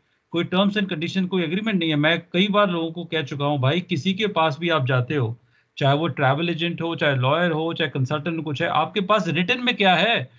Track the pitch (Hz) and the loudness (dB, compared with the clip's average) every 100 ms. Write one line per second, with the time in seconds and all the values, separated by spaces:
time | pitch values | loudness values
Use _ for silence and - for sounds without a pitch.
0 | _ _ _ 170 170 180 202 208 196 165 | _ _ _ -4 -2 2 2 2 -2 -2
1 | 170 190 180 190 160 185 220 196 165 147 | -4 -2 -2 0 -2 -2 -2 0 0 2
2 | 151 170 170 175 208 202 202 170 165 170 | 2 2 0 0 2 4 2 0 -4 -6
3 | 170 160 147 147 143 147 127 170 180 170 | -6 -4 -4 -4 -2 0 2 0 0 -2
4 | 185 196 214 185 160 147 170 160 127 131 | -2 0 0 2 0 0 0 0 2 0
5 | 123 151 113 117 _ _ _ - 143 143 | 0 0 -2 -4 _ _ _ -2 2 2
6 | 165 - 135 139 170 160 170 165 165 165 | 0 0 0 2 0 -2 -4 -4 -4 0
7 | 156 135 127 156 175 156 165 151 156 143 | 0 2 2 2 2 0 -2 -2 -2 -2
8 | 127 151 156 165 156 143 165 - 160 208 | -2 -2 -4 -4 -4 -4 0 0 0 -2
9 | 190 208 170 147 180 254 247 240 196 170 | 0 0 0 0 0 -2 -2 2 4 4
10 | 202 220 127 | 4 0 -4